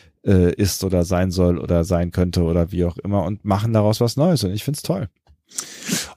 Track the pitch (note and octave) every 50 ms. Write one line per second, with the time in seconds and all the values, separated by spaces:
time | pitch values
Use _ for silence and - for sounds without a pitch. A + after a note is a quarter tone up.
0 | _ _ _ _ - - G2 F#2 F2 F2 - - G#2 F#2 - - - F#2 F#2 F2+
1 | F2 F2 F#2 F2 F#2 F#2+ E2+ F#2 F2+ F2 F2 D2+ - - F2+ E2+ E2 F#2+ F2+ E2+
2 | F2 F2 - F#2+ F2+ F2+ F2 F#2 E2+ E2 E2+ F2+ E2+ E2+ G2 F2 F2 F2 E2+ -
3 | - G2 G2+ G2+ D#2+ F2 G#2+ - - G#2 F#2+ G#2 G#2+ A#2 A2+ A2 G#2 G#2+ G#2+ -
4 | A#2+ A2+ - C3 D3 F#3 F3 B2 G2+ F2+ F#2+ G#2 - - D3 - - - E3+ G3
5 | - - - _ _ _ _ _ _ _ - - - - - - - - - -
6 | - - -